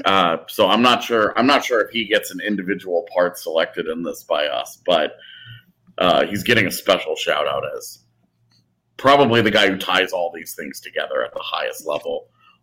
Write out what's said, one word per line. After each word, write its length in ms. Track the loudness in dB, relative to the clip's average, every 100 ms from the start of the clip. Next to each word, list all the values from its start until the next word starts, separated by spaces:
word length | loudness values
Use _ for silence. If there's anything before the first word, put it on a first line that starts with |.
| 2
Uh, 320 | 4 4 0 -2
so 220 | 2 4
I'm 120 | 4
not 220 | 4 2
sure, 340 | 2 2 2 2
I'm 80 | 2
not 200 | 2 2
sure 160 | 0
if 100 | 0
he 140 | -4 0
gets 260 | 0 -2
an 80 | -8
individual 680 | -4 -4 -2 -4 -2 -4 -2
part 240 | 0 0 -2
selected 500 | -4 -2 -2 -4 -6
in 120 | -6
this 220 | -8 -8
by 240 | -4 -2 -2
us, 340 | -4 -8 -6 0
but, 320 | 2 0 -6 -20 -20 -20 -20 _ _ _ 0
uh, 280 | 2 4 2
he's 160 | -2
getting 260 | 0 2 0
a 40 |
special 460 | 0 0 0 0 -4
shout 300 | -2 -2 -2
out 140 | -2 -4 -6
as 220 | -14 -20 _ _ _ _ _ _ _ _ _ -2
probably 460 | 4 6 6 4
the 100 | 4
guy 160 | 4 2
who 80 | 0
ties 360 | 0 0 0
all 180 | -2 -4
these 220 | -6 -14 -14
things 240 | -14 -14
together 420 | -10 -8 -4 -4
at 120 | -4
the 80 | -8
highest 420 | -8 -6 -6 -8 -6
level 440 | -6 -6 -8 -10 _ _ _